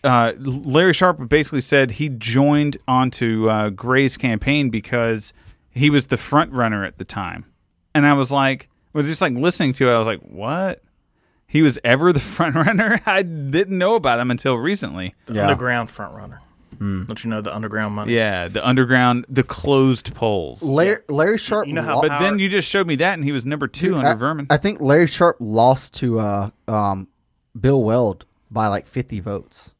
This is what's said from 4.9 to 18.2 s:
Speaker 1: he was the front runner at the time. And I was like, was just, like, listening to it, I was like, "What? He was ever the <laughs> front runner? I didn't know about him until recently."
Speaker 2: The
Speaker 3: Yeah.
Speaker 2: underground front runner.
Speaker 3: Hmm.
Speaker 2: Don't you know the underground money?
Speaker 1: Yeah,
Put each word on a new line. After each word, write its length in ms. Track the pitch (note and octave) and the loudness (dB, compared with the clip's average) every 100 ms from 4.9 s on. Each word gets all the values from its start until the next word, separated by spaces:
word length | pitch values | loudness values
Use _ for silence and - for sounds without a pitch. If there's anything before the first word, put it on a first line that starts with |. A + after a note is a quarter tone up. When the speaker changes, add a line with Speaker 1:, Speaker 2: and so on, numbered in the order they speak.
| B2 A#2 A2 - _ - _ _ | -2 0 -2 -6 _ -20 _ _
Speaker 1:
he 180 | B2 C#3+ | 0 2
was 160 | C#3+ C3 | 2 0
the 100 | B2+ | -4
front 360 | - D3 C3+ | 0 0 0
runner 320 | B2+ A#2 G#2 | -2 -2 -2
at 140 | F#2+ - | -6 -10
the 60 | |
time. 400 | F#2 - F#2 E2+ - _ _ _ _ | -12 -10 -10 -12 -18 _ _ _ _
And 120 | D3 D3 | 2 4
I 80 | |
was 160 | C#3+ B2+ | 4 2
like, 380 | C#3 C3+ C3 - _ _ | 0 0 -2 -10 _ _
was 140 | D3+ D3 | -4 -4
just, 140 | D#3 | -2
like, 120 | F3 | -2
listening 380 | B2 E3 - D3 | 0 0 2 -2
to 140 | B2+ B2+ | 2 2
it, 60 | |
I 40 | A#2 | 2
was 80 | A2 | 0
like, 140 | G2 | -4
"What? 640 | - D#2 A2 D#3+ F#3+ - _ _ _ _ _ _ _ | -10 -10 -8 -6 -6 -8 _ _ _ _ _ _ _
He 160 | D3+ | 4
was 160 | D#3 B2 | 4 2
ever 280 | A#2+ C3 F3 | 0 4 4
the 80 | D3+ | 2
<laughs> 140 | - - | -2 -4
front 180 | E3+ D3 | -2 0
runner? 440 | G#3+ G3+ A3 A3+ - | 2 2 0 0 0
I 160 | F#3+ | 0
didn't 560 | F3+ D#3+ C#3 D3+ F#3+ F#3 | -2 -6 -4 -2 0 0
know 160 | F#3 | 2
about 240 | A3+ C#3+ A#2 | 2 0 0
him 100 | B2 | 0
until 260 | A#2+ C#3 B2 | -2 -2 -2
recently." 580 | C#3+ G3+ F#2 D#2+ F#2 - - | -2 -4 -6 -8 -10 -12 -8
Speaker 2:
The 80 | |
Speaker 3:
Yeah. 80 | A2 | -2
Speaker 2:
underground 480 | G2+ B2+ B2+ A#2+ A2+ | 0 0 0 -4 -4
front 240 | - G2+ | -12 -16
runner. 260 | G#2 G2+ - _ _ _ - | -14 -18 -20 _ _ _ -8
Speaker 3:
Hmm. 260 | G2+ F#2+ | -6 -6
Speaker 2:
Don't 180 | F#2 A2 | -6 -8
you 60 | A#2 | -6
know 100 | A2 | -6
the 140 | G#2+ | -6
underground 400 | G#2+ A2 G#2+ G#2+ | -8 -6 -6 -4
money? 200 | G#2 G#2+ | -6 -2
Speaker 1:
Yeah, 340 | A#2 | 0